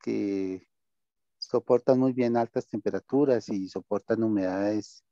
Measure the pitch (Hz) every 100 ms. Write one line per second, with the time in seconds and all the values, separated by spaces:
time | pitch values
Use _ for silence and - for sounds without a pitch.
0 | - 110 104 98 95 92 - _ _ _
1 | _ _ _ - - 123 - 123 - 127
2 | 131 127 120 117 117 127 - 110 104 95
3 | - 135 143 120 - 104 92 95 - 101
4 | - 113 113 104 92 95 101 107 - -
5 | _